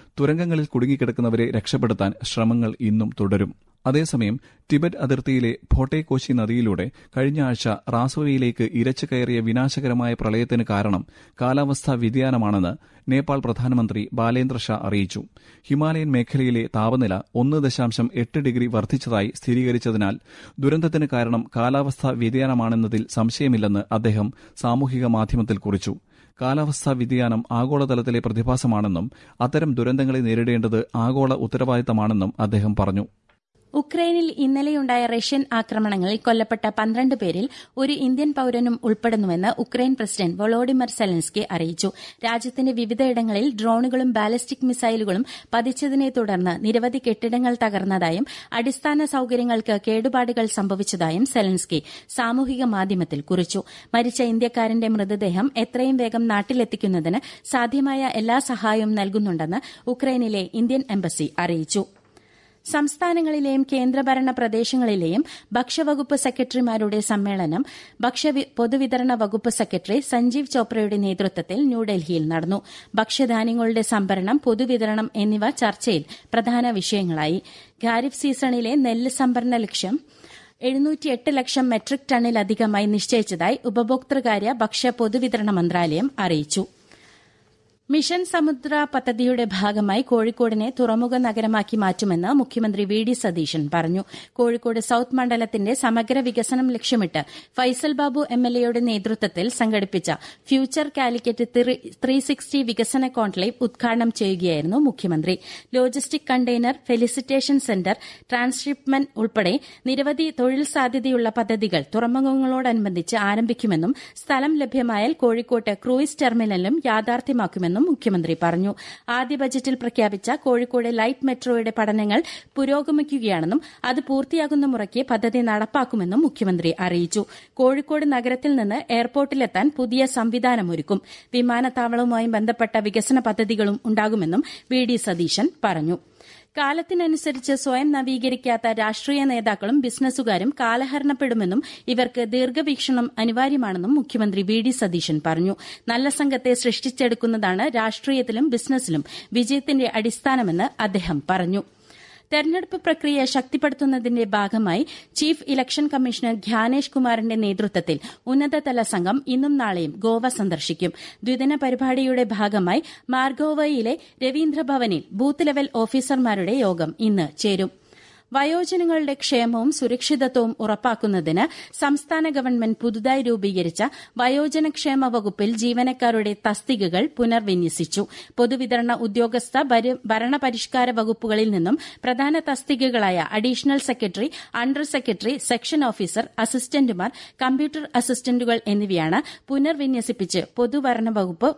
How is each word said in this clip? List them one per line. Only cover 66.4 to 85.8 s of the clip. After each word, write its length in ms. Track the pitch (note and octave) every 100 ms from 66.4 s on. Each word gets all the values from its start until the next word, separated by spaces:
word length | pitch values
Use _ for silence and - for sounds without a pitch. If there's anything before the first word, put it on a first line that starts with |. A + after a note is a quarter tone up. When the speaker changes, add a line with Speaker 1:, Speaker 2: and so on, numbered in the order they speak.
| B3+ B3+ B3 A3 G#3+ G#3+
Speaker 2:
സമ്മേളനം 640 | G#3 G#3 G3+ G3 E3 E3+ C#4+ - - -
ഭക്ഷ്യ 300 | A#3+ B3 D4+
വി-, 140 | C#4 - -
പൊതുവിതരണ 580 | A#3 C4+ C4+ B3+ B3+
വകുപ്പ് 360 | A#3+ G#3 G#3+ A#3+
സെക്രട്ടറി 500 | - G#3+ F3+ - B3
സഞ്ജീവ് 460 | - A#3+ A#3+ C4 C4+
ചോപ്രയുടെ 520 | C4 A3+ A3+ G#3+ G3+
നേതൃത്വത്തിൽ 720 | G3 F#3 G3 F3+ E3 G3+ C#4+
ന്യൂഡൽഹിയിൽ 600 | A#3 G#3+ F#3+ D#3 E3 D#3
നടന്നു. 320 | E3 E3 G3 - - - G#3+
ഭക്ഷ്യധാന്യങ്ങളുടെ 840 | A3 - B3+ A3+ A3+ A#3 A3+ A3+
സംഭരണം, 600 | A3 A3 F#3+ F#3+ F#3+ C#4+
പൊതുവിതരണം 680 | B3+ A3 B3+ B3 A3 G#3+ G#3+ A3
എന്നിവ 340 | G#3 G#3+ G#3+
ചർച്ചയിൽ 540 | - A3 - - E3 D3 - -
പ്രധാന 360 | A3+ A3 A#3+ A#3+
വിഷയങ്ങളായി. 680 | G#3 - G#3 F3+ D#3+ D3+ F3+ - - - _
ഖാരിഫ് 380 | A3+ A#3 C4 -
സീസണിലെ 600 | C#4+ B3+ C4 B3 A3+ D4
നെല്ല് 340 | B3 A3+ B3+
സംഭരണ 460 | - B3+ A#3+ A#3+ A#3
ലക്ഷ്യം 400 | G#3+ - F#3 C4+ - - - - - _
എഴുന്നൂറ്റിയെട്ട് 760 | B3+ C4 D4 D4+ D4+ B3 D4+ C#4
ലക്ഷം 320 | B3 C4+ B3+
മെട്രിക് 380 | A3 - C4+ -
ടണ്ണിലധികമായി 760 | B3 A#3+ A3+ G3+ G#3+ A3 G3+ G#3
നിശ്ചയിച്ചതായി 760 | G#3 - A#3+ G#3+ E3+ F3 C4+ B3
ഉപഭോക്തൃകാര്യ 880 | G#3+ A3+ B3+ - C4+ A#3 G#3 G#3
ഭക്ഷ്യ 380 | B3 G#3+ - B3
പൊതുവിതരണ 640 | B3 A3+ A#3+ B3 A3 G#3
മന്ത്രാലയം 600 | F#3+ F3 F3